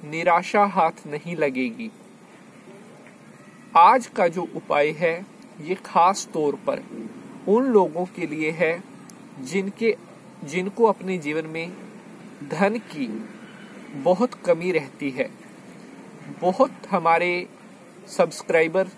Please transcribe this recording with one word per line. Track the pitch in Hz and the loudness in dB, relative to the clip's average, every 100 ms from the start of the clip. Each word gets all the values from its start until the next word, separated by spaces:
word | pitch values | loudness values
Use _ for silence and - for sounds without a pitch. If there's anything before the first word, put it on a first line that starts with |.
| 147 | -8
निराशा | 160 170 170 185 214 202 | -2 2 2 2 2 2
हाथ | 190 165 165 156 | 4 0 0 -10
नहीं | 147 165 170 | -10 -8 -2
लगेगी। | 147 127 127 113 113 - - - - - - - - - - - - - - - - - - 165 | 0 0 -4 -6 -12 -14 -20 -20 -20 -20 -20 -20 -20 -20 -20 -20 -20 -20 -20 -20 -20 -20 2 8
आज | 180 254 240 | 8 8 2
का | - 175 | 0 0
जो | 170 170 160 | 0 -6 -10
उपाय | - 147 151 | -2 2 2
है, | 156 170 170 196 - - - | 2 -2 -2 -10 -20 -20 -16
ये | 156 185 | -8 -8
खास | - 180 170 196 - | -2 4 4 2 -6
तौर | 170 147 139 | -2 -2 -2
पर | - 131 - - - - - - - | -4 -6 -8 -14 -14 -16 -18 -12 2
उन | 214 | 2
लोगों | 269 220 175 156 180 | 6 4 4 0 -6
के | - 160 | -6 -8
लिए | 151 156 | -4 -4
है | 160 165 175 - - - - - - | 0 0 0 -8 -20 -20 -20 -20 -16
जिनके, | 131 190 190 - 226 - - - - - | -6 -4 -4 -2 -2 -2 -8 -20 -20 -18
जिनको | 147 165 185 - | -8 -6 -6 2
अपने | 226 196 190 185 | 2 2 -4 -6
जीवन | 147 156 160 | -4 -4 -6
में | 160 170 180 - - - - - - | -8 -10 -12 -18 -20 -20 -20 -20 -16
धन | 143 156 202 226 | -10 0 0 0
की | - 151 123 107 110 - - - - - - | -8 -8 -6 -6 -10 -16 -20 -20 -20 -20 -16
बहुत | 143 135 185 247 | -4 0 2 0
कमी | - 175 165 180 | -2 0 0 0
रहती | 165 139 - 143 | -2 -4 -8 -8
है। | 131 120 - - - - - - - - - - - | -4 -6 -6 -20 -20 -20 -20 -20 -20 -20 -20 -18 -2
बहुत | 175 185 269 - - | -2 2 0 0 -4
हमारे | 185 160 165 175 175 180 - - - - - - | 0 4 4 2 -2 -6 -16 -20 -20 -20 -20 -14
सब्सक्राइबर | - 170 - - 160 165 175 190 | 0 0 0 0 2 2 2 -2